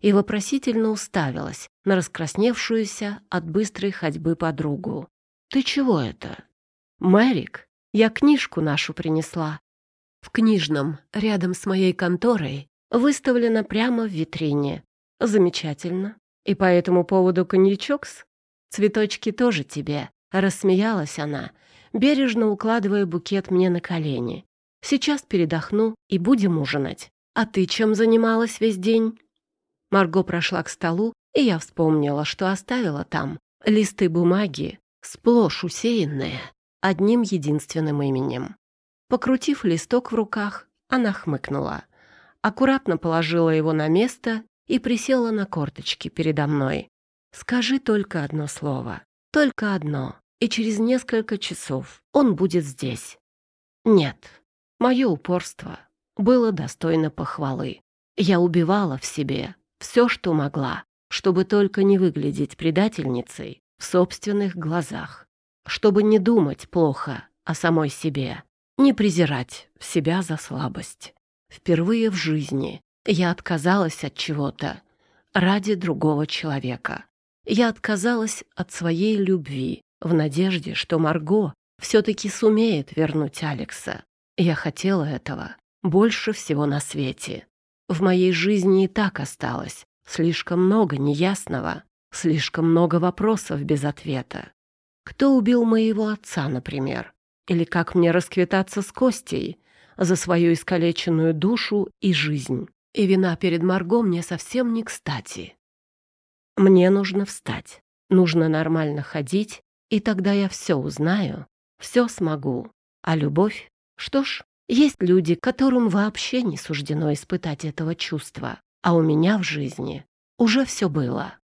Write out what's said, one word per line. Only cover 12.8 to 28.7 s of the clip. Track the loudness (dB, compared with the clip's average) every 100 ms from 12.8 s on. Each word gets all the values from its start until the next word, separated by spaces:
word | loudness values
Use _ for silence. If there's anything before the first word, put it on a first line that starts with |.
| _
выставлена | 2 2 2 0 2 2 0
прямо | 0 -2 0 0
в | -2
витрине». | -4 -6 -4 -2 0 -2 -6 _ _ _ _
«Замечательно. | 0 4 2 0 -8 -8 -6 -6 -6 -10 _ _ -4
И | 2
по |
этому | 4 4 4 2
поводу | 4 2 4 2 2
коньячок-с? | 4 4 2 -2 -4 -4 -18 -20 _ _ _ _
Цветочки | 0 0 2 -2 -2 -6
тоже | 0 0 0 -4
тебе», | -8 -6 -6 -8 _ _
рассмеялась | 0 0 0 2 2 2 0 -4 -6
она, | -6 -6 -10 _ _ _ _
бережно | 0 2 4 2 2 0
укладывая | 0 0 0 0 0 0
букет | -2 -2 -4 0
мне | 2 2
на | 0
колени. | -2 -4 -2 -4 -6 -8 -14 _ _ _
Сейчас | -2 0 0 -2
передохну | 0 0 0 0 -2 0 0 -2 _
и | -2
будем | 2 4 4 2
ужинать. | -2 -2 -4 -6 -16 _ _
А | -4 -2
ты | 0 0
чем | 2 2 4
занималась | 6 6 4 2 0 0
весь | 0